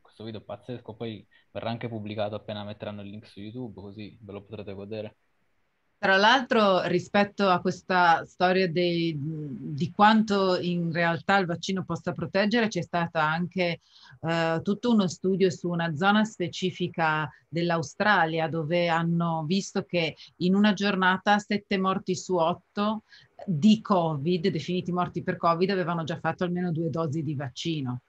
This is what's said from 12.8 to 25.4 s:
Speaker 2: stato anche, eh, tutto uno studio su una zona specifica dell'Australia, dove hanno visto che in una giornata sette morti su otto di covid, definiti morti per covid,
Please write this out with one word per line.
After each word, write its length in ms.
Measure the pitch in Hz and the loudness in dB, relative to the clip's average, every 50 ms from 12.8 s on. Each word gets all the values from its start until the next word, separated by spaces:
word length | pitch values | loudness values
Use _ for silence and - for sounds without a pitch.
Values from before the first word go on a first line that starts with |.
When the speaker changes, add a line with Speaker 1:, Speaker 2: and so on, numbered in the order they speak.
| 165 | -6
Speaker 2:
stato 340 | - - 175 170 170 _ | -4 -2 -2 -2 -2 _
anche, 640 | 165 156 151 156 165 180 170 - 190 180 170 170 - _ _ _ - - - - - | 0 0 0 0 -2 -4 -4 -2 -2 -2 -2 -2 -4 _ _ _ -20 -20 -20 -20 -8
eh, 400 | - 160 165 165 165 165 165 165 160 | -4 -2 0 0 2 0 0 -2 0
tutto 300 | - 202 202 - 240 240 | -2 -4 -2 2 2 4
uno 160 | 214 196 175 | 4 2 2
studio 420 | 170 - _ 185 190 180 190 185 | -2 -2 _ -2 0 2 2 0
su 200 | 175 - - 175 | 0 0 -4 -4
una 260 | 175 170 170 170 160 | -2 -2 -2 -2 -2
zona 280 | 139 185 196 208 214 214 | 0 2 4 4 4 4
specifica 1040 | 214 - _ 180 165 - - - 185 175 - 175 170 175 - 165 160 156 156 156 139 - - _ _ | 2 -2 _ -6 -6 -6 -4 -4 -4 -2 -2 -6 -6 -2 0 0 0 2 0 -2 -4 -8 -14 _ _
dell'Australia, 1000 | - 160 170 170 170 165 156 - - _ 202 208 208 190 170 160 160 165 160 | -4 -2 0 0 0 0 -2 -4 -4 _ 2 4 4 4 4 2 2 0 -2
dove 420 | 160 156 165 160 147 175 175 175 170 | -2 -2 -4 -2 0 0 0 2 2
hanno 560 | 165 165 170 165 170 170 170 170 165 160 156 | 2 2 2 2 2 2 0 0 0 -2 -2
visto 380 | 147 185 196 185 - - 202 - | 0 -2 -2 -2 -2 -4 -6 -6
che 320 | _ - 175 165 156 135 _ - - _ | _ -2 0 0 0 -4 _ -18 -20 _
in 180 | _ 156 180 185 | _ 0 2 4
una 200 | 196 208 214 208 | 6 6 4 4
giornata 640 | 175 196 202 202 190 190 180 185 190 - 214 208 208 | 2 0 0 0 2 2 2 2 2 2 2 2 2
sette 400 | 202 _ 208 202 202 _ 208 196 | 2 _ -4 -4 -2 _ -2 0
morti 360 | 190 190 190 202 202 - 185 | 0 0 -2 -2 -2 -4 -6
su 220 | 175 - - 185 | -6 -4 -2 0
otto 680 | 175 160 160 175 175 _ _ _ - 208 208 220 214 - _ - - - _ _ _ - | 2 2 2 0 -2 _ _ _ -4 -2 -2 -2 -4 -8 _ -20 -20 -20 _ _ _ -6
di 340 | - 185 147 139 214 214 214 | -4 -4 4 6 6 6 6
covid, 680 | - - 214 185 165 160 160 143 135 165 180 180 160 196 | 4 0 0 2 2 0 -2 -2 0 0 -2 0 0 -2
definiti 440 | 147 165 131 - 180 180 170 - 175 | -2 -2 -4 -4 -4 -4 -4 -4 -2
morti 300 | 180 175 175 - 170 - | -2 -2 -2 -4 -8 -6
per 140 | - 180 | -6 -6
covid, 340 | 175 | 0